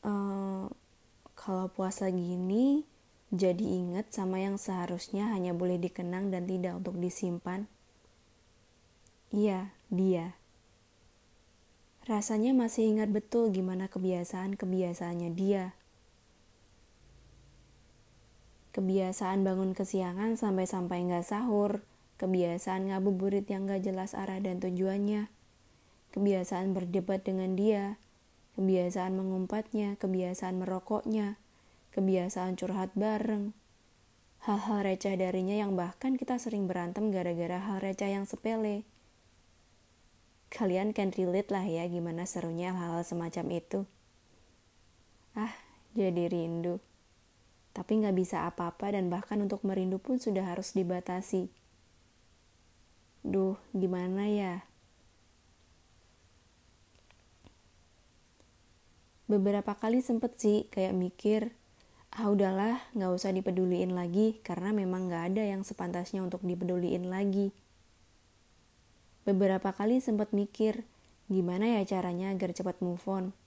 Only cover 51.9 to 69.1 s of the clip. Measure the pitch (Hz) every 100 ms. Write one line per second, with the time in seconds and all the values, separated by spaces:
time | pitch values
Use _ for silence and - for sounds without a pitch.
51.9 | - - _ - - _ _ - - -
52.9 | - _ _ - 196 190 202 - 196 185
53.9 | 180 180 190 208 208 190 180 - - -
54.9 | _ - _ _ _ _ _ - - _
55.9 | - - _ - - _ _ - _ -
56.9 | - - - - _ - - - _ _
57.9 | _ - - _ _ - _ _ - _
58.9 | - _ _ - 208 196 202 202 202 220
59.9 | 247 254 233 240 - 208 208 - - 185
60.9 | 190 180 - 208 214 226 - _ - -
61.9 | - - - 214 202 190 190 214 254 -
62.9 | 220 185 180 196 185 185 180 185 175 185
63.9 | 180 175 180 220 220 - 170 185 214 185
64.9 | 185 185 170 175 196 208 196 202 214 180
65.9 | 175 175 196 185 180 185 175 180 180 175
66.9 | 180 180 185 202 196 196 - _ _ _
67.9 | _ - _ _ _ _ _ _ _ _
68.9 | _ -